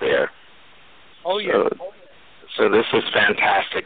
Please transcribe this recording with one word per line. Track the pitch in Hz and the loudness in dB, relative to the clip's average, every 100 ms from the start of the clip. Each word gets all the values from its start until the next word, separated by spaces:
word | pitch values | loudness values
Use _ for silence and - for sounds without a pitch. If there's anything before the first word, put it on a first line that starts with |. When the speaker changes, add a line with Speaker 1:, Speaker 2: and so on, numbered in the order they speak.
Speaker 1:
there. | - 65 - - - - - - - - - - 170 | -2 0 -2 -6 -20 -20 -20 -20 -20 -20 -20 -12 -6
Speaker 2:
Oh, | 202 | -4
yeah. | 196 113 - - | -2 2 2 0
Speaker 1:
So, | - - - - - - - - | -10 -18 -20 -20 -20 -20 -10 0
so | 110 | 2
this | 104 113 | 4 2
is | 113 - | 0 0
fantastic. | 113 104 104 117 101 - - | 0 0 2 0 0 -2 -8